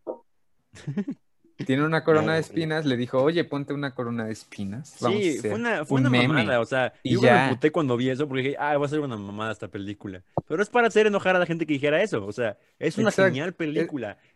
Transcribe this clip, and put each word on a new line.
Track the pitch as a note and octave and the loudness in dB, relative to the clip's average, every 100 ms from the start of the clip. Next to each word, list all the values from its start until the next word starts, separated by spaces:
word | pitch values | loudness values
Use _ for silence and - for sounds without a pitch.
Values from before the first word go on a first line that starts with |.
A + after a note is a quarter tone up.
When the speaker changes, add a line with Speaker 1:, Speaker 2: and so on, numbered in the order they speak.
| - B3 _ _ _ _ _ - - D3 G3 - _ _ _ - C#3+ | -14 -14 _ _ _ _ _ -18 -8 -6 -6 -8 _ _ _ -10 -2
Speaker 1:
Tiene | C3+ D#3 | 0 2
una | D#3+ | 2
corona | D#3+ D#3 D#3 | 4 4 4
Speaker 2:
Ya, | |
Speaker 1:
de | D#3+ | 0
Speaker 2:
ya. | D3+ | -2
Speaker 1:
espinas, | E3 D#3+ D#3 D3+ | -4 -2 0 0
le | A#2+ | 0
dijo, | B2 C3 | 0 2
"Oye, | C#3 E3+ | 2 2
ponte | D#3+ C#3+ C#3+ C#3+ | -2 -4 -6 -6
una | C#3+ | -6
corona | C3 A#2+ A#2 A2 | -6 -6 -4 -6
de | |
espinas, | A2 - - G2 A2 D#3+ - | -8 -12 -10 -8 -8 -12 -4
vamos | A#2 G#3 | 0 0
a | |
Speaker 2:
Sí, | F#3 B2 | 0 -2
Speaker 1:
hacer | G#2+ | -2
Speaker 2:
fue | A3 | -2
una, | A#3+ F#3+ D3 | -2 -2 0
fue | C3+ | 2
Speaker 1:
un | B2+ | 4
Speaker 2:
una | |
Speaker 1:
meme". | B2 B2 | 4 4
Speaker 2:
mamada, | - A2 B2 | 2 2 0
o | A2+ | 0
sea, | C3 B2 - | 0 -2 -2
Speaker 1:
Y | C3 | -2
Speaker 2:
yo | B2 | 4
me | B2 | 6
Speaker 1:
ya. | A#2+ C3 | 6 4
Speaker 2:
emputé | B2 D#3 | 2 0
cuando | E3+ C#3 A#2+ | 2 0 0
vi | B2+ | 0
eso | C3 D3 | -2 -2
porque | C3 | -2
dije, | C3 C#3+ | -2 -2
"Ah, | C#3+ D3 | -2 0
va | C#3+ | 0
a | |
ser | D3+ | -2
una | C#3+ A2 | -4 -6
mamada | G2+ G#2 A2 | -8 -6 -6
esta | G#2+ G#2 | -6 -10
película". | G#2 G2 G2+ G#2 F2+ - - - | -10 -10 -10 -12 -14 -10 -8 -4
Pero | E3 | -2
es | G3+ | 0
para | B3 A#3 | 2 4
hacer | G#3+ G#3+ | 4 4
enojar | G3 F#3 F#3 | 2 2 2
a | |
la | E3+ | 2
gente | E3 D#3 | -2 -2
que | |
dijera | C#3 D3 D#3 | 0 2 2
eso, | G#3+ C3+ G2 | 0 -2 -4
o | |
sea, | G#2+ A#2 - _ - | -4 -4 -4 _ -6
es | D#3 G3+ | -4 0
una | A3 | 0
Speaker 1:
Exacto. | - F#3+ | 4 2
Speaker 2:
genial | C#3 E3+ | 2 -4
Speaker 1:
Eh, | |
Speaker 2:
película. | - D#3+ D#3 E3 D3 G#2+ F#2+ _ | -4 -4 -2 -2 -4 -8 -10 _